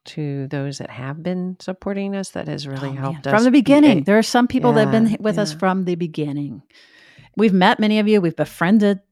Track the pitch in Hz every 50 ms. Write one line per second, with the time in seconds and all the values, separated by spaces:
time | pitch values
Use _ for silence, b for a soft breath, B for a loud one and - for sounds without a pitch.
0 | _ - - - 151 143 139 139 135 139 147 143 139 143 135 - - - - 123
1 | 127 135 143 165 160 180 185 180 180 185 185 - - - 185 - - 196 202 196
2 | 196 196 196 196 190 - - - - 151 147 143 143 139 135 135 143 139 139 139
3 | 135 135 165 147 - - - 214 240 254 247 294 208 262 277 294 294 294 220 156
4 | 139 190 202 220 220 - - 240 247 247 247 254 247 247 233 220 214 202 220 220
5 | 226 220 214 - 202 214 196 190 208 160 151 160 196 185 185 190 185 175 180 165
6 | 180 160 156 160 151 147 139 147 143 139 113 92 - _ b b b b b b
7 | b b b b b b b - 214 226 185 185 180 208 240 - 214 214 214 214
8 | 208 214 214 208 175 165 - - 147 - - - 170 175 214 220 208 202 202 190
9 | _ _